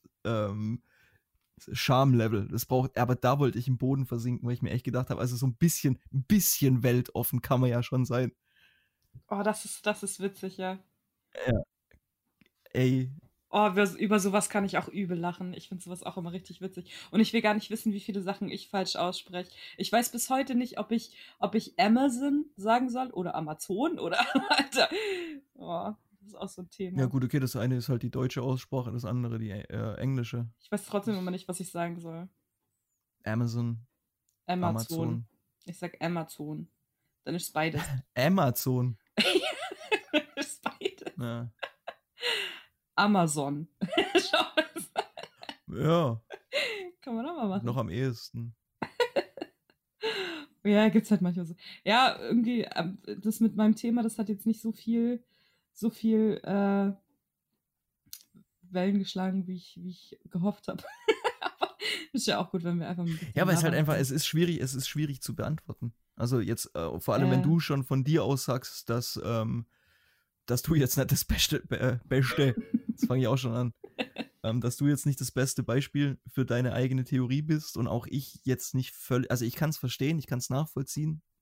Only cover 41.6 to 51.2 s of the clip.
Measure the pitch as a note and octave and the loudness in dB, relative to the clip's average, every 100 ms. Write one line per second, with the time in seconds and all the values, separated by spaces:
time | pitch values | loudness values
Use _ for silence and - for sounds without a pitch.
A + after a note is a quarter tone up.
41.6 | - - - - _ - A#4+ A4+ F#4+ - | -14 -14 -18 -18 _ -8 -4 -4 -6 -10
42.6 | - _ _ - G#3 G3+ E3 D3 C#3+ D3 | -20 _ _ 2 4 6 4 2 -2 -2
43.6 | E3 - F#3+ D#5+ F#4 - - E5+ - - | -6 -6 -2 0 2 2 2 0 0 -2
44.6 | D#4 E4+ - - - - - _ - - | -2 -4 -8 -6 -6 -10 -18 _ -16 -16
45.6 | - G#2 D3+ E3+ C#3+ A2+ - - _ C#5 | -10 -2 2 4 4 0 -8 -18 _ -4
46.6 | C5 G#4+ F4+ - C4+ A3+ C#4 E4+ G#3+ F#3+ | -4 -6 -10 -14 -8 -6 -6 -4 -2 -2
47.6 | A#2+ B2+ A2 G2+ C3 A2+ - A#2 A#2 - | -2 -2 -2 -2 -4 -4 -10 -10 -12 -14
48.6 | _ - - - A#4+ - - - - _ | _ -12 -6 -2 -2 -2 -4 -8 -16 _
49.6 | _ _ _ _ A4 G#4 F#4 D#4+ D4 _ | _ _ _ _ -4 -4 -4 -8 -12 _
50.6 | G#3 G#3 G#3+ A3+ - G#3 | 4 6 6 4 4 2